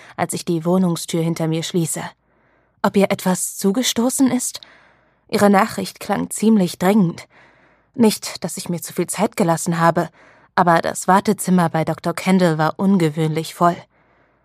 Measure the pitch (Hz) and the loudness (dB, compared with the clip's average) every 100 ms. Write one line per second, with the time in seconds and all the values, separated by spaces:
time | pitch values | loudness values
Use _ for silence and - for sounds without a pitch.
0 | - - 165 175 - 170 165 185 185 170 | -16 -8 -6 -6 -4 -2 0 2 2 -2
1 | - 170 165 165 160 160 160 180 160 - | -4 -4 -2 -2 -2 -2 -2 -2 -2 -4
2 | 165 - _ _ _ _ _ _ 202 196 | -10 -14 _ _ _ _ _ _ -2 2
3 | 196 196 - 180 - - 196 196 247 - | 0 0 -2 -2 -4 -4 -2 0 -2 0
4 | 240 - 269 247 - - - - _ _ | 0 2 0 0 -4 -10 -18 -20 _ _
5 | _ _ - 202 202 196 220 - 190 - | _ _ -6 2 4 4 2 -2 -10 -10
6 | - 190 175 - 208 220 180 - 180 214 | -6 -6 -6 -2 2 4 2 0 2 4
7 | 170 170 - _ _ _ _ _ _ - | 2 0 -14 _ _ _ _ _ _ 0
8 | 220 - - - 180 - - 170 - - | 2 2 -6 -10 -10 -10 -8 -8 -8 -6
9 | 175 - 208 - 180 165 - 170 165 170 | -4 -2 -2 0 0 0 -2 0 2 2
10 | 165 _ - _ _ - 175 165 - - | -2 _ -20 _ _ 0 4 4 2 -4
11 | - 190 208 208 - 180 165 160 156 156 | 2 2 2 -2 2 2 2 0 -2 -4
12 | 170 165 - 190 180 156 156 - 196 196 | -4 -4 0 4 4 2 0 0 2 2
13 | 165 151 156 156 160 - 175 175 - _ | 2 0 -2 -2 -6 0 0 0 -10 _
14 | _ _ _ _ | _ _ _ _